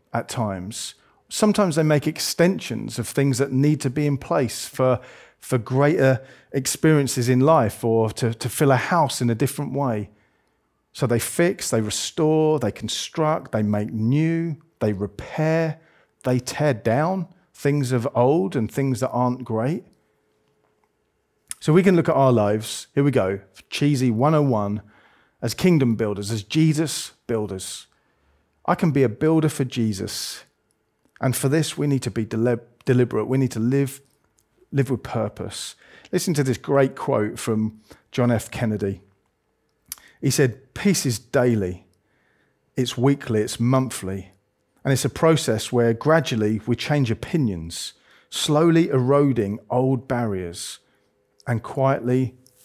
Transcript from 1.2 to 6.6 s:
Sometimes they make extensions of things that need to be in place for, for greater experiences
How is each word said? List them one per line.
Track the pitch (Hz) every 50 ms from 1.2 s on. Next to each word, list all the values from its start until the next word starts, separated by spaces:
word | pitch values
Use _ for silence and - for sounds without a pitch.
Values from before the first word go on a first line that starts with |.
| _ _
Sometimes | - - 220 214 202 - 208 180 143
they | 165 160
make | 151 151 147 -
extensions | 156 156 - - - - - 170 175 190 - - - 117 110 107 113 113 -
of | 113 -
things | - - 139 139 127 110
that | 139 -
need | 131 131 139 151 151 147
to | - 139
be | 123 151 147
in | 147 143 135
place | - - 170 165 135 110 - - - -
for, | - - 131 127 123 - - - - - - - _ _
for | - - 131
greater | 123 104 - 127 135 143 147 160 - 139 131 131 123 - - - - _ _ -
experiences | 143